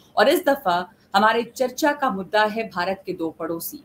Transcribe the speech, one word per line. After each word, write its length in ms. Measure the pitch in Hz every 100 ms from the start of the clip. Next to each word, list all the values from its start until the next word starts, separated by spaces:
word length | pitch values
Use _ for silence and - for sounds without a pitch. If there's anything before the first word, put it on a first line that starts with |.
| _ -
और 120 | 226
इस 160 | 330 -
दफा 480 | 277 185 175 180 _ _ 196
हमारे 280 | 214 226
चर्चा 500 | 233 - 254 247 302
का 160 | - 262
मुद्दा 360 | 190 180 214 214
है 240 | 214 214
भारत 340 | 180 180 190 -
के 80 |
दो 160 | 170 165
पड़ोसी, 480 | 156 165 165 - -